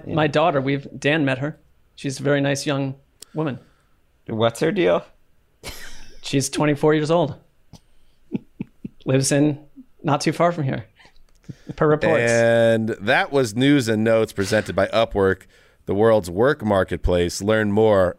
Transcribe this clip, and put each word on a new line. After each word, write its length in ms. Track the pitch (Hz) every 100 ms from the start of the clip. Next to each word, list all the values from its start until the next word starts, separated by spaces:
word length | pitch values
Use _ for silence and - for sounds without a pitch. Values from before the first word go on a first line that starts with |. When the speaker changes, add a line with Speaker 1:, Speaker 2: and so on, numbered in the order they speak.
Speaker 1:
Yeah. 100 | -
Speaker 2:
my 120 | 160 151
daughter. 340 | 151 165 143
We've, 260 | 131 139 - 127
Dan 260 | 139 160
met 140 | 139 127
her. 180 | 147 - _ _ _ -
She's 220 | 143 131
a 20 |
very 180 | 139 143
nice 240 | 139 139 156
young 300 | 139 135 131 _ _ -
woman. 280 | 156 156 123 - _ _ _ _ _ -
Speaker 1:
What's 340 | 113 113 -
her 120 | 160
deal? 320 | 208 175 170 - _ _ _ _ _ - - - - - -
Speaker 2:
She's 260 | - 139 135
twenty-four 460 | - 151 143 156
years 160 | 156 151
old. 240 | 170 151 - _ _ _ - _ - - _ _ 339 - - - _ - -
Lives 260 | - 135 135
in 320 | 143 151 147 - - - _
not 200 | 156 139
too 100 | 165
far 200 | 151 170
from 120 | 170
here, 220 | 135 131 - _ - - - _ - - - -
per 100 | 156
reports. 360 | 151 110 - 117
Speaker 3:
And 560 | 117 117 117 113 113 110
that 420 | - 104 151 190
was 240 | 139 123
News 340 | 104 139 143 113
and 140 | 107
Notes 300 | 110 113 110
presented 420 | - 98 107 104
by 120 | 92 98
Upwork, 560 | 107 113 101 95 95 - _ _ _
the 100 | -
world's 360 | 98 113 110 87
work 340 | 87 127 151
marketplace. 800 | 107 98 92 85 - 87 87 -
Learn 300 | 101 110 107
more 440 | 101 110 98 90